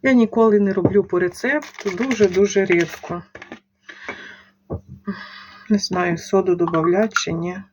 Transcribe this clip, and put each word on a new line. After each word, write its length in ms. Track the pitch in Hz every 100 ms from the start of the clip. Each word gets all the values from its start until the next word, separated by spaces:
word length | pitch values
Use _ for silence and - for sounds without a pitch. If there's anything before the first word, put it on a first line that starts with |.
Я 100 | 262
ніколи 480 | 254 220 - 226 208
не 120 | 202
роблю 320 | 190 175 202
по 140 | 190 180
рецепту, 720 | 180 - 240 294 294 - 202
дуже-дуже 720 | 180 262 226 202 180 202 196
рідко. 580 | 190 175 165 - - 175 - - - - _ _ _ - - - - - _ _ _ - _ - - 190 - - - - -
Не 100 | 208
знаю, 400 | - 185 180 170
соду 380 | - 196 190 175
добавлять 560 | 170 165 165 180 220
чи 200 | - -
ні. 260 | 170 175 190 196